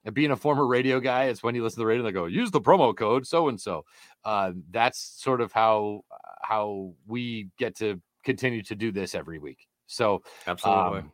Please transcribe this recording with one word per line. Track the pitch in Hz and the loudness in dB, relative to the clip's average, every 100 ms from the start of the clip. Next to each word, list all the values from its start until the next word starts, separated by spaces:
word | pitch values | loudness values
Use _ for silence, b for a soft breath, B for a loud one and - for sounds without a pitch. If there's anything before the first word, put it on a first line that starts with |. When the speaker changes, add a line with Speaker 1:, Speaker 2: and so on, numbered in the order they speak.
Speaker 1:
and | 104 | -8
being | 104 147 | 0 0
a | 131 | 2
former | 147 139 131 | 2 2 4
radio | 123 131 131 | 4 2 2
guy, | 127 127 135 | 2 2 0
it's | 110 | 0
when | 120 120 | -4 -2
you | |
listen | 113 110 | -4 -2
to | |
the | 113 | 0
radio, | 120 | 2
they | 113 | 0
go, | 95 85 | -2 -2
"Use | 117 240 | -2 0
the | 156 | 2
promo | 107 185 127 | 6 6 6
code | 101 107 127 127 | 4 2 0 2
so-and-so." | 170 156 107 104 82 - b b b 110 | 0 0 -2 -6 -8 -8 b b b -4
Uh, | 104 95 90 82 | -2 -2 -4 -8
that's | 113 120 - | 0 0 0
sort | - - - 123 | -12 -6 -2 0
of | 113 | 0
how, | 110 110 107 104 104 - - 50 - | 2 4 4 0 -6 -12 -20 -20 -12
how | - 110 107 98 95 85 101 | -4 -2 -2 -6 -10 -14 -10
we | 120 120 113 98 - | -6 -6 -8 -10 -6
get | 117 - | -6 -2
to | 110 95 - _ - | -4 -4 -10 _ -4
continue | 135 131 113 | -2 0 -2
to | 98 104 | -6 -6
do | 113 | -4
this | 98 92 95 | -4 -4 -6
every | 76 80 | -8 -12
week. | 73 - _ _ _ | -14 -16 _ _ _
So, | - 110 92 B B - | 0 2 2 B B -8
Speaker 2:
Absolutely. | 87 98 98 90 82 | -4 2 2 2 -2
Speaker 1:
um, | 78 | -8